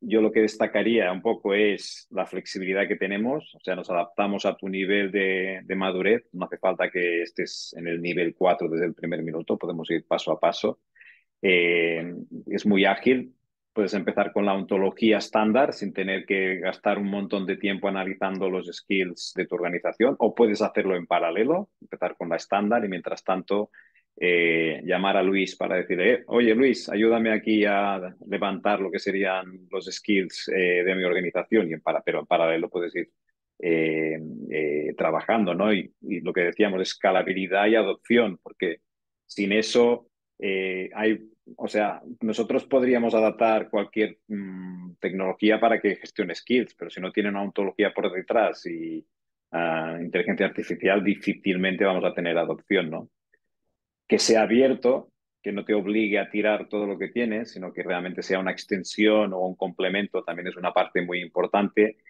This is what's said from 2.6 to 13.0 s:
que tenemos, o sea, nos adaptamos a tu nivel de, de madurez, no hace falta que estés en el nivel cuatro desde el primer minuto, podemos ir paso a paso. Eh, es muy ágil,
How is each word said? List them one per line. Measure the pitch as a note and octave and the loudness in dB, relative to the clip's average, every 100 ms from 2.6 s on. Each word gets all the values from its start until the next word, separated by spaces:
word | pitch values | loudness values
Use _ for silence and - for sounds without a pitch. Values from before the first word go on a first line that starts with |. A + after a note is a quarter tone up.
| F#2 F#2+ G2 | -4 -2 0
que | G2 | -2
tenemos, | F#2+ G2+ A#2 D3 - | -2 -2 -2 -4 -8
o | - | -14
sea, | - F2+ | -6 -6
nos | F2 | -2
adaptamos | F2 E2+ - G2+ G2+ | -2 -2 -2 -2 0
a | G2+ F2+ | -2 -4
tu | F#2+ | -6
nivel | F#2+ F#2 G#2 G2 | -4 0 0 0
de, | G2+ F#2+ F#2+ F#2+ F#2+ | 0 0 0 -2 -6
de | F#2 | -6
madurez, | F#2+ F#2+ F#2 F#2 A#2 - | -2 -2 0 2 2 0
no | F2+ F2+ | -10 -8
hace | F2 | -2
falta | F#2+ F2+ F2+ | -2 0 -2
que | F2+ F2 E2+ | 0 0 -2
estés | E2+ - F2+ - - - | -4 -6 -8 -8 -14 -10
en | E2+ | -6
el | E2+ | -6
nivel | E2+ E2+ E2+ | -4 -2 -2
cuatro | - F#2 F2 E2+ | 0 2 2 0
desde | D#2+ F2 | -2 -2
el | |
primer | - E2 F2 | -4 -6 -6
minuto, | E2 D#2+ E2+ G#2+ | -6 -8 -4 -4
podemos | F2 E2 D#2 | -4 -8 -4
ir | E2 - | -4 -2
paso | - - | -4 -2
a | D#2+ | 0
paso. | - - A2 - _ _ - - _ _ | 0 0 -4 -4 _ _ -20 -20 _ _
Eh, | G2 F2+ F2 F2 E2 E2 E2+ F2 - E2 - | 2 4 4 2 0 -2 -6 -10 -14 -16 -6
es | G2 G#2+ | -2 2
muy | G2 | 4
ágil, | G2 G2 | 4 2